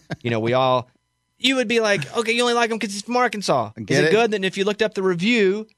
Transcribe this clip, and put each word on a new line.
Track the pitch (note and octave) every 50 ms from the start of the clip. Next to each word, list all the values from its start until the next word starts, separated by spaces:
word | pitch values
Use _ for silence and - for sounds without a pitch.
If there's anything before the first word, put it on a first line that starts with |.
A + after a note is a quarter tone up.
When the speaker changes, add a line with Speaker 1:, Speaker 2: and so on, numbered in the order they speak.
| - - C#3 - -
Speaker 1:
You | A#2+
know, | A#2 A2
we | A2+ A#2
all, | B2 B2+ C3 B2+ B2+ B2 B2 - _ _ _ _ _ _ _ _ _ _
you | A#3 B3+ C4+
would | B3+ B3 G#3
be | A#3+ A3+
like, | A3 G#3 G3+ E3+ C3+ - -
"Okay, | A#3+ A3 A3+ A#3
you | A#3+
only | B3 A#3+ A#3
like | A#3+ A#3 A3
him | A3+ G#3
'cause | A#3 G3+
he's | G3 G3+ -
from | A3+ A#3+
Arkansas." | B3 B3 A3+ - G#3 - - D3+ B2+ G#2+ G#2+ -
Speaker 2:
I | A#2+
Speaker 1:
Is | G#2+
Speaker 2:
get | - - - D3
Speaker 1:
it |
Speaker 2:
it. | D#3+
Speaker 1:
good? | F#3+ A3 A#3 A3
Then | G#3+ G3+ F#3+
if | F#3 -
you | G3 F#3+
looked | G#3+ G3+ G#3
up | A3 G#3+ -
the | G3+ F#3+
review | F#3+ F3+ E3 F3+ A#3 B3 A3+ G3 F#3 G3 G#3+ A3 - _